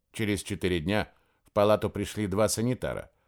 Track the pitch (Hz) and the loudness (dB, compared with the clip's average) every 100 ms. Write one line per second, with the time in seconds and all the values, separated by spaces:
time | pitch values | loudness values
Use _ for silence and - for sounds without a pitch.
0 | _ - 107 101 - 98 92 90 78 104 | _ -6 -2 -2 -4 -4 0 0 0 -2
1 | 85 _ _ _ _ - 104 107 104 98 | -2 _ _ _ _ 2 4 4 2 -4
2 | 101 - 101 95 107 - 117 127 73 52 | -6 -4 -2 0 0 0 -2 -2 -4 -6
3 | - _ | -10 _